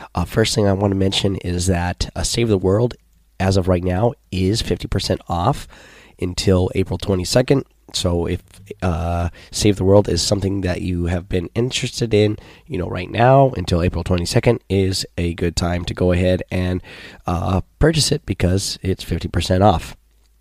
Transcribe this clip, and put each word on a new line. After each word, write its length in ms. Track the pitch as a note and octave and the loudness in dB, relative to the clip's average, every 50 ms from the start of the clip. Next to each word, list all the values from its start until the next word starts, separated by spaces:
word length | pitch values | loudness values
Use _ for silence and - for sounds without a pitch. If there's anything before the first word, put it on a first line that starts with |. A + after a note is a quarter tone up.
| - - - | -18 -8 -4
Uh, 120 | F2+ E2+ | -4 -4
first 280 | - - A2+ A2+ - - | -2 0 0 0 2 2
thing 140 | A2+ G#2 | 0 2
I 60 | G2+ F#2+ | 2 2
wanna 220 | F#2+ G#2 G2+ F#2+ | 2 2 0 2
mention 420 | F#2+ F#2+ F#2+ - - - G2 F#2+ | 2 0 0 0 0 -2 -2 -2
is 300 | - - F2+ F2 F2+ F2 | -2 -6 -4 -4 -2 0
that, 420 | F#2+ F2+ E2+ F2 F2+ F2 - - - - | 0 0 0 0 -4 -4 -6 -8 -8 -6
uh, 60 | - - | -6 -4
Save 260 | - - A#2+ A#2+ A2+ | -2 0 0 2 2
the 80 | G#2 | 2
World, 380 | F#2 F#2+ F#2 G2 A2 B2 A#2+ - _ _ _ _ _ _ _ _ - | 2 2 2 2 2 2 0 -2 _ _ _ _ _ _ _ _ -2
as 160 | F#2+ F#2+ F#2+ | 0 2 2
of 140 | G2 E2+ F#2 | 2 4 2
right 120 | F#2 F2 | 0 0
now, 300 | F2+ F2+ F2+ F#2 A#2 A#2 - _ _ - | 2 0 0 2 0 0 0 _ _ -8
is 320 | F#2+ F#2 F#2 F#2 A2 A2+ | -4 0 0 2 0 0
fifty 280 | - - F2+ - - - | -2 -2 -4 -4 -4 -4
percent 320 | - F#2+ - - F#2+ - - - | -4 -2 0 -2 -4 -4 -2 -4
off 400 | F2 E2+ F2+ B2+ D#3 - - - - - - - - - - - _ - | -4 0 0 0 -2 -2 -6 -16 -20 -20 -20 -20 -20 -20 -20 -20 _ -8
until 500 | F2+ F2+ F2 - - G2 F#2 F2+ F#2 - - | -6 -6 -4 -2 2 4 4 4 4 2 0
April 220 | F#2+ F#2 - F2+ | -2 -2 -2 -4
twenty-second. 680 | - - - G2 F2+ F2+ - - B2+ B2+ - C#3 C#3+ - _ _ _ _ - - | -6 -2 -2 -2 -2 -2 0 0 0 2 4 2 0 0 _ _ _ _ -10 -8
So 320 | - - F2+ F2 E2+ E2 | -4 -2 0 0 0 0
if, 160 | E2+ F2 - - - - - - - - - | -2 -4 -6 -8 -14 -20 -20 -20 -18 -12 -4
uh, 480 | F#2+ F#2 E2 E2+ E2 E2+ F2 E2+ E2+ E2 - - - - | -2 -2 -2 -2 -2 -2 -2 -2 -2 -4 -6 -8 -20 -12
Save 260 | - - - G#2+ G2 | -6 0 2 2 2
the 80 | G2 F#2 | 4 4
World 240 | F#2+ G2 G#2 G2 - | 6 6 6 6 4
is 120 | F2 F2+ | -2 -2
something 400 | - - G#2 G2 F#2+ F#2+ G2+ G2 | 0 0 -2 0 0 -2 -2 -2
that 200 | F2+ F2 - - | -2 -2 -2 -2
you 240 | F2+ F2+ F2+ F2 F2 | -4 -4 -2 -2 -2
have 240 | E2+ F#2 F2 F2+ - | -2 -2 -4 -4 -4
been 200 | G2+ F2+ E2+ - - | -4 -4 -4 -4 -4
interested 600 | A2 A#2+ B2+ - - C3+ - - - C3 A2 G#2 | -2 -2 -2 -2 -4 -6 -6 -4 -4 -2 2 4
in, 240 | G#2 G#2+ G#2 G#2+ - - - - - _ | 4 4 4 0 -4 -10 -20 -20 -20 _
you 120 | - C#3+ | -10 -6
know, 120 | F2 E2+ G2 | -6 -6 -4
right 200 | G2 F#2 F2+ - | -6 -8 -8 -6
now 420 | - G#2+ A#2+ B2+ C3+ C#3 C3+ B2+ | 0 2 4 6 6 6 6 4
until 300 | - F2+ F2 - F#2 E2 | 2 -4 -2 0 0 2
April 220 | F2 F2+ - E2+ E2+ | 2 0 0 -2 -2
twenty-second 560 | - F#2 F2 F2 - - A#2 - B2 A#2 - _ | 0 0 0 0 0 0 2 2 2 0 0 _
is 380 | - F#2+ G2 F#2+ F#2+ F#2 - - - - | -2 0 0 2 0 -2 -4 -8 -8 -6
a 160 | - F2 E2+ E2 | -4 -4 -4 -2
good 200 | - F2 E2+ E2 | -2 -4 -2 -2
time 300 | - F#2 E2+ F2 F2 F2 | -2 -2 -2 -2 -4 -4
to 80 | - F#2 | -6 -4
go 180 | - F#2 F2+ | 0 2 2
ahead 300 | F2+ F2 F#2 F#2 F#2 F2+ - - | 2 2 2 2 2 0 -2 -4
and, 300 | F#2 F#2 F#2 F2+ F#2 F#2 - - - - - - - - - | -4 -4 -2 -2 -2 -4 -6 -10 -20 -20 -20 -20 -20 -10 -6
uh, 360 | F2 F2 E2+ F#2 F#2 F#2+ F2+ - _ _ - | -4 -4 -2 -2 0 0 0 -2 _ _ 2
purchase 320 | C#3+ D#3+ D#3+ D3+ - - | 2 2 4 2 0 0
it 140 | D#3 D3+ - | -2 -4 -2
because 540 | - G2 - F#2+ E2+ F#2 G2 - - - - | -6 -4 0 0 0 0 0 -2 -4 -10 -6
it's 220 | - F#2+ F2+ - - | -4 -4 -4 -4 -4
fifty 260 | - F#2 D#2+ - E2 | -6 -6 -6 -6 -4
percent 340 | - F#2 - - F#2 F#2 G2 | -4 -4 0 0 2 4 4
off. 320 | G#2+ E2+ - - - - _ _ _ _ _ _ _ _ _ | 4 2 2 -4 -8 -18 _ _ _ _ _ _ _ _ _